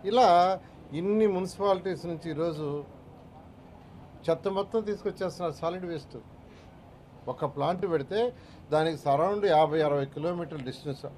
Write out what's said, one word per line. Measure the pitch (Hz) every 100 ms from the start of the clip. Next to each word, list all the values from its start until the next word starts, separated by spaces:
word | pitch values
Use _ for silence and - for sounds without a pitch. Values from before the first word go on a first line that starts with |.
| 190
ఇలా | 233 226 175 185 185 - - -
ఇన్ని | 143 185 214 214
మున్సిపాలిటీస్ | 185 185 - 202 190 190 170 170
నుంచి | 160 165
ఈరోజు | 147 170 151 151 147 143 - - - - - - - - - - - - - -
చెత్త | 165 202
మొత్తం | 190 196 226
తీసుకొచ్చేస్తున్నారు, | 208 202 202 - 190 165 170
సాలిడ్ | 143 165 185 180
వేస్ట్. | 160 - 120 - - - - - - - - - - -
ఒక | 127 143
ప్లాంట్ | 139 143 180 196
పెడితే | 160 135 202 240 247 - - -
దానికి | 151 160 151
సరౌండ్ | 147 139 180 208 202
యాభై | 156 156 156
అరవై | 151 143 139
కిలోమీటర్ల | 147 160 175 165 156
డిస్టెన్స్. | 127 127 147 135 -